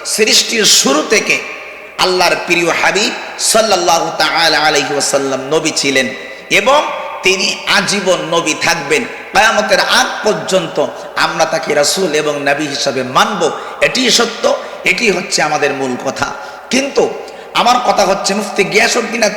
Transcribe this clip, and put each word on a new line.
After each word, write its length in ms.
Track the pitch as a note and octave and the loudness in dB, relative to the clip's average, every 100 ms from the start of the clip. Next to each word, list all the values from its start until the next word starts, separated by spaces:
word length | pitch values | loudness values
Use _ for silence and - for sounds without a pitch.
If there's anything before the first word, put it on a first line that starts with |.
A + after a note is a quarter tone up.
সৃষ্টির 600 | - - A3 - - A3+ | -6 0 2 2 2 2
শুরু 420 | G3+ - C4 D4 C#4 | 4 4 4 2 2
থেকে 280 | G#3 - C#3 - - - - - - | 0 2 -2 -2 -12 -14 -18 -14 -2
আল্লাহর 380 | F3 F#3 F3 D#3+ - | 0 2 2 0 0
প্রিয় 240 | E3+ E3 D3+ | 0 0 0
হাবিব 300 | D#3+ F3+ A#3 - - - | 0 2 -2 -4 -10 -6
সাল্লাল্লাহু 720 | - - A3 F#3 F3 E3 D#3+ - | 0 2 4 2 2 2 0 -2
তাআলা 400 | D#3 D#3 E3 D3+ | 0 2 2 4
আলাইহি 340 | D#3 C#3+ C3+ | 4 2 0
ওয়াসাল্লাম 480 | C#3+ C3+ C#3+ C3+ C3 | -2 0 0 0 -2
নবী 300 | C3+ D#3 D#3 D3+ | 0 0 0 0
ছিলেন 320 | C#3 C3+ A#2+ - - - - | 2 2 0 -4 -12 -14 -2
এবং 360 | F3 G#3+ C#4+ - - - - | 0 4 2 2 -6 -8 -2
তিনি 340 | F#3+ F#3+ G3+ - - | 0 0 -2 -6 -2
আজীবন 520 | G3 G3 G3+ F#3 E3+ D#3 | 0 0 0 0 0 0
নবী 240 | E3+ D#3+ D#3 | -2 -2 -2
থাকবেন, 440 | E3+ E3+ F3 D3 | 0 -2 0 -2
কিয়ামতের 760 | A#2+ - - F#3 A3 G#3 G3+ F3+ | -2 -10 -4 2 2 2 2 2
আগ 260 | - A3 B3+ - | 2 2 0 0
পর্যন্ত 600 | G#3+ E3+ - F#3 D#3+ - C3 - - B2 | -2 -2 0 0 0 -2 -4 -4 -8 -2
আমরা 280 | D#3+ E3+ | -2 0
তাকে 300 | D#3+ D#3+ - | 0 0 0
রাসূল 400 | D3 C#3+ - F3+ | 2 2 2 0
এবং 280 | D3 D3+ C#3+ | 0 0 -2
নবী 240 | C#3 C#3+ D3 | 0 0 -2
হিসাবে 360 | C#3 C#3+ B2+ | -2 -2 -2
মানব। 480 | B2 C#3+ A3 G3 D#3 - - - | 0 2 2 0 -2 -2 -10 -2
এটি 300 | D3+ - B3+ | 0 2 2
সত্য, 460 | - A3 - B3 C#4 - - | 2 0 0 0 0 -6 -6
এটি 260 | F3 F3+ A#3 | -2 0 0
হচ্ছে 320 | F3+ - - | 0 -2 0
আমাদের 300 | D#3 D3+ C#3+ | 0 2 0
মূল 240 | C3+ C3+ B2 | 0 -4 -4
কথা। 280 | C3+ - - - - - - | -4 -4 -6 -6 -12 -14 -2
কিন্তু 440 | B3+ C#4 - C4+ - - - - | -2 0 0 0 -2 -12 -16 -6
আমার 220 | D#3+ G#3 B3 B3 | 2 4 4 2
কথা 180 | G3+ | 2
হচ্ছে 300 | F#3+ F#3+ - | 2 2 0
মুফতি 300 | G3+ G3+ - | -2 -2 -2
গিয়াসউদ্দিন 580 | F3 F#3+ A3+ B3 G#3+ A#3 | 0 2 2 2 -2 0
আর 80 | G#3 | 0